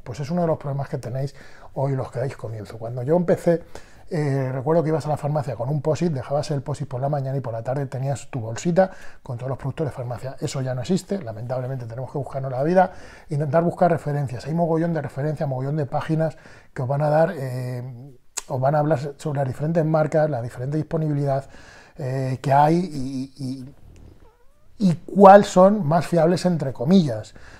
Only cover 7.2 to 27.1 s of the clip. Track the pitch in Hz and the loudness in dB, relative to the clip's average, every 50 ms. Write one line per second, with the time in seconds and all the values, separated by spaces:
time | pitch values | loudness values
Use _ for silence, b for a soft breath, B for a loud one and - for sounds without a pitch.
7.2 | 135 135 135 139 120 123 110 113 110 120 127 143 139 131 - 127 135 139 139 - | -4 -4 -4 -4 -4 -4 -6 -6 -4 -4 -4 -4 -4 -4 -6 -4 -4 -4 -4 -6
8.2 | - - - 135 110 110 113 - - 175 170 180 190 185 B B B B B B | -6 -8 -8 -8 -6 -6 -8 -4 -2 0 2 4 2 2 B B B B B B
9.2 | B - 123 113 123 131 127 - - 135 - - 160 131 - - 123 123 120 - | B -12 -10 -8 -6 -6 -6 -6 -6 -6 -6 -4 -4 -6 -6 -6 -8 -8 -8 -8
10.2 | 113 127 139 - - 139 - 139 131 131 127 131 120 - 190 185 - - 202 196 | -10 -10 -10 -8 -8 -6 -4 -4 -4 -4 -4 -4 -2 0 0 0 0 -2 -6 -6
11.2 | 180 113 107 110 123 120 131 131 127 123 135 127 120 113 117 123 131 - - 156 | -6 -8 -10 -10 -8 -6 -4 -4 -4 -4 -6 -8 -8 -10 -10 -10 -10 -8 -6 -6
12.2 | 131 - - 135 135 135 123 123 143 160 180 185 180 - B B B B B B | -6 -6 -6 -6 -6 -4 -4 -2 0 4 6 6 4 4 B B B B B B
13.2 | B B 156 143 160 143 127 165 165 175 - - 185 170 165 139 - 147 143 143 | B B -4 -2 0 2 2 4 4 2 2 4 4 4 4 2 0 -2 -2 -2
14.2 | 143 113 127 110 - 139 160 170 170 156 165 160 165 170 170 156 131 135 - 135 | -2 -4 -6 -8 -6 -4 -2 0 2 2 2 2 2 0 0 -2 -4 -6 -6 -4
15.2 | 139 151 151 143 160 139 131 127 131 139 147 156 151 127 - 139 - - 160 156 | -4 -2 -2 -2 -2 -4 -4 -4 -4 -2 -2 -2 -2 -2 -2 -4 -2 0 0 0
16.2 | 160 156 - - B B B B B B B - - 113 143 143 151 147 151 156 | 0 0 -2 -6 B B B B B B B -6 -4 -2 -2 0 2 2 4 4
17.2 | 165 175 190 147 131 131 123 127 127 127 127 123 123 131 123 120 131 143 - - | 4 2 0 -2 -6 -6 -6 -6 -6 -6 -6 -8 -8 -10 -12 -14 -16 -18 -20 -20
18.2 | - - - - - - 147 123 131 135 156 151 147 151 156 127 147 147 143 - | -20 -16 -14 -12 -8 -6 -2 0 2 2 2 2 2 2 0 0 -2 -4 -10 -8
19.2 | - 156 143 139 139 127 120 - 143 156 165 175 156 156 160 156 156 147 - 156 | -6 -4 -4 -2 -2 -4 -4 -4 -2 0 0 2 2 2 2 2 2 2 2 2
20.2 | 151 156 143 117 117 120 - - 123 135 147 156 147 - - 160 156 151 151 143 | 2 2 0 -2 -6 -6 -8 -8 -6 -4 -2 -4 -2 -2 -2 -2 0 0 0 0
21.2 | 143 139 135 139 - - B B B B B B B B B B 147 127 131 135 | 0 0 0 -2 -2 -6 B B B B B B B B B B -6 -4 -4 -2
22.2 | 135 131 131 123 - 135 135 143 147 151 165 175 180 175 151 147 127 135 139 131 | -2 -2 -4 -4 0 2 4 6 6 6 4 4 2 -2 -4 -6 -6 -6 -6 -6
23.2 | 135 - - - 135 127 131 135 123 131 - - - - - - - - - - | -8 -8 -10 -10 -8 -8 -8 -8 -10 -14 -18 -20 -20 -20 -20 -20 -20 -20 -20 -20
24.2 | - - _ _ - - _ _ - - - - 214 185 160 - - - - 190 | -20 -20 _ _ -20 -20 _ _ -20 -20 -6 0 0 2 2 0 -4 -2 6 10
25.2 | 202 190 196 208 202 - - 185 185 196 208 214 175 139 160 170 - - 170 170 | 12 12 12 12 10 8 6 8 8 8 6 4 2 2 2 0 0 2 2 4
26.2 | 156 170 180 160 - 180 175 151 147 135 120 - 117 147 190 196 165 139 | 4 4 4 2 2 0 0 0 -2 -4 -4 -2 2 4 6 6 6 4